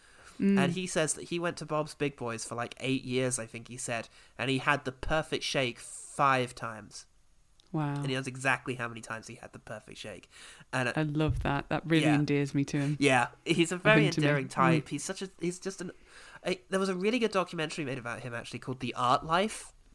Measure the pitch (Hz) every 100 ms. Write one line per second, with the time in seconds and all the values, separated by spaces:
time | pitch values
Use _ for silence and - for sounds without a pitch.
0 | - - - - 196 196 185 175 185 180
1 | 156 - - 170 170 - 151 156 151 -
2 | 143 - 120 113 - 117 120 - 127 131
3 | 127 127 131 123 110 117 120 120 - 117
4 | - - - - 123 131 139 143 - -
5 | - 165 - 139 - 147 127 117 - -
6 | - - 143 131 123 127 117 110 107 -
7 | - _ _ _ _ - _ 160 147 143
8 | 139 131 131 127 135 127 - 120 117 113
9 | 110 113 107 113 110 113 - 107 110 107
10 | 110 92 - - - - - 127 123 156
11 | 156 147 156 - 147 139 - 156 156 165
12 | 151 147 143 143 139 143 139 147 143 147
13 | 143 127 120 - - 170 165 180 202 220
14 | 202 160 147 143 131 - 131 131 - 147
15 | - 190 190 - 170 175 190 196 185 -
16 | - - - - 180 180 - 190 190 180
17 | 202 247 220 196 175 170 156 - 139 135
18 | 117 110 127 117 110 120 - 131 156 -
19 | 123 135 156 165 214 - - - _